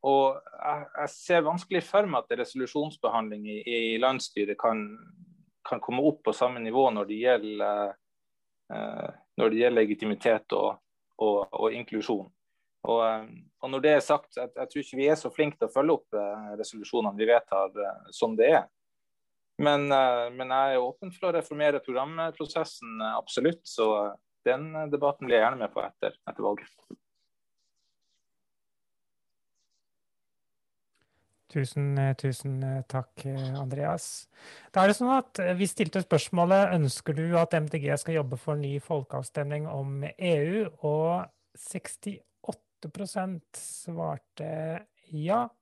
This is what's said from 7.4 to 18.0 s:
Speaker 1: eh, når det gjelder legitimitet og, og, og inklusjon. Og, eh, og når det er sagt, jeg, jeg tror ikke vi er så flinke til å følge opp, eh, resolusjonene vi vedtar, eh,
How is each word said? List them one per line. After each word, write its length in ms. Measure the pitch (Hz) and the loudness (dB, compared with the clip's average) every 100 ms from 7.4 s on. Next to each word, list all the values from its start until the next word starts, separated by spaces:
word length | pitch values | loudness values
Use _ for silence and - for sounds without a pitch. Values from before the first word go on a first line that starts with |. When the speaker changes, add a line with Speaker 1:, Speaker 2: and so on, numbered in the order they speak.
| 107 104 101 104 101 101 _ _ _ _ _ _ _ | 2 -2 -2 0 -2 -6 _ _ _ _ _ _ _
Speaker 1:
eh, 360 | 55 53 - - - _ - | -8 -8 -8 -10 -12 _ 0
når 120 | 113 | 0
det 80 | 110 | 4
gjelder 160 | 120 120 | 4 4
legitimitet 800 | 107 104 110 104 120 110 - 101 | 2 0 -2 0 2 2 0 -2
og, 240 | 101 101 _ _ _ - | -2 -2 _ _ _ -2
og, 260 | 110 101 95 | 2 2 0
og 180 | - 110 | 0 0
inklusjon. 560 | 117 117 110 104 107 92 _ _ _ _ _ - | -2 -6 -6 -2 -4 -4 _ _ _ _ _ -2
Og, 100 | 117 113 | 2 2
eh, 200 | 110 110 117 - _ | -2 -8 -20 -20 _
og 80 | 131 | -6
når 100 | 135 147 | 0 4
det 80 | |
er 140 | 147 - | 4 4
sagt, 240 | 147 - | 0 0
jeg, 160 | - 123 - | -10 -8 -8
jeg 100 | 127 | -8
tror 100 | 147 | -8
ikke 220 | 139 131 | -8 0
vi 80 | 139 | 2
er 80 | 156 | 2
så 80 | 131 | -2
flinke 260 | - 147 143 | 0 -2 0
til 140 | - | 0
å 60 | 135 | 2
følge 220 | 147 151 | 4 2
opp, 60 | _ 107 | _ -4
eh, 360 | 101 107 107 104 | -4 -6 -10 -8
resolusjonene 560 | 107 110 101 123 107 101 | -10 -10 -4 -2 -2 0
vi 140 | 110 | 4
vedtar, 400 | 117 - 98 98 104 | 4 4 0 0 -2
eh, 300 | 101 - | -8 -8